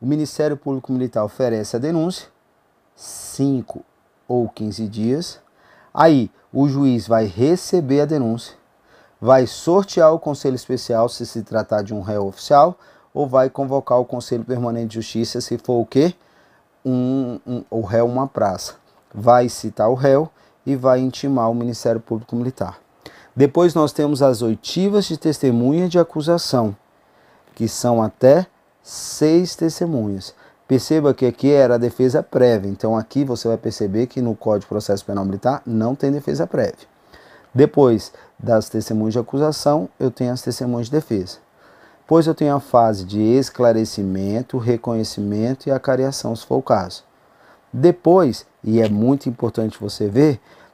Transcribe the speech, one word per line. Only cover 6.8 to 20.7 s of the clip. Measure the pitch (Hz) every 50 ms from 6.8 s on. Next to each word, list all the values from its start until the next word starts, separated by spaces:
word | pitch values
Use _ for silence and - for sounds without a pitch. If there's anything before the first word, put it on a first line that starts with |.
| 143 135 123 117 101
vai | 107 113 113 110
receber | 98 85 98 123 151 180 180 - - - 180 151 127 139 143
a | 147
denúncia, | 143 160 147 123 113 113 120 - - - _ _ _ _ _ _ _ _ _ _ _ _ -
vai | 107 117 131 131 127
sortear | 113 - - - 165 175 202 196 - - 180 160 156 160
o | 160
conselho | - 156 143 - - 139 127
especial | 117 - - 127 117 - - 120 113 117 120
se | - - 120
se | - - 117 101
tratar | - 113 110 101 - 110 104 101
de | 98 110
um | 104
réu | 92 104 107 104 101
oficial, | 98 95 - - - 151 143 151 175 180 _ _ _ _ _ _ _ -
ou | - 147
vai | 131 127 131 131 135
convocar | - - 139 131 135 139 - - 123 123
o | 123
Conselho | - - 123 - - 127 117 113
Permanente | 117 127 120 120 117 117 117 117 110
de | 104
Justiça | 113 107 - - 113 113 - - 120
se | - - 120
for | 117 - - 123 117
o | 110
quê? | - - 135 151 180 - _ _ _ _ _ _ _ _ _ _ _ _ _ -
Um, | 131 127 127 123 127 131 135 131 123 120 - -
um, | 120 123 120 - -
o | 110 113
réu | 113 90 107 113 120
uma | 120 123 127 135 135
praça. | - - 110 98 92 90 - - - _ _ _ _ _ _ _ -
Vai | 104 104 123 120 123 123 120
citar | - - - 110 - - 107 113
o | 127
réu | 127 135 139 135 139 156 165 _ _ _ _ _ _ -
e | 135